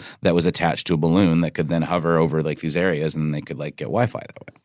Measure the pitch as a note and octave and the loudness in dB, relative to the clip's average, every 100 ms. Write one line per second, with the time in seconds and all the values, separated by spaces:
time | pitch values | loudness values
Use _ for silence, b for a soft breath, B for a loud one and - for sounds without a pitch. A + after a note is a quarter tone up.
0 | B B F#2+ E2+ E2+ E2 E2+ C#2 - E2+ | B B 2 2 2 2 0 0 -2 0
1 | E2 F2 F#2+ E2 E2 - D#2 E2 D2+ F2 | 2 4 4 4 0 -2 -2 0 0 0
2 | E2 E2 E2 D#2+ D2+ D2+ E2 D2+ F#2 D#2 | 2 2 2 2 -2 -2 -4 0 0 0
3 | D#2 D2+ D#2 D2 - C2 D2 - A#1+ F2+ | -2 -2 -2 -4 -6 -8 -10 -8 -4 0
4 | A#2+ - - - - - | 0 -2 -12 -18 -20 -8